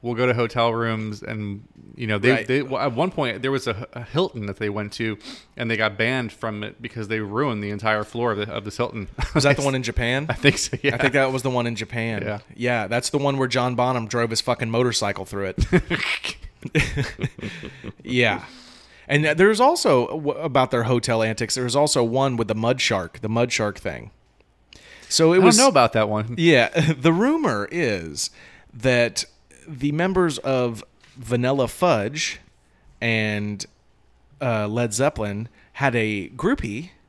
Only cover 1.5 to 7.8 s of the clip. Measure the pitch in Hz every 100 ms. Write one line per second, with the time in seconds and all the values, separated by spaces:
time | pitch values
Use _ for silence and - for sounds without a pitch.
1.5 | 101 117 - - - 117 107 110 123 120
2.5 | 131 135 131 139 117 180 180 135 104 131
3.5 | 135 127 101 - - - 143 185 127 101
4.5 | 98 107 101 104 - 113 104 - - -
5.5 | - 117 110 110 101 113 131 117 - 117
6.5 | 104 107 - 117 - 104 110 104 107 143
7.5 | 110 104 104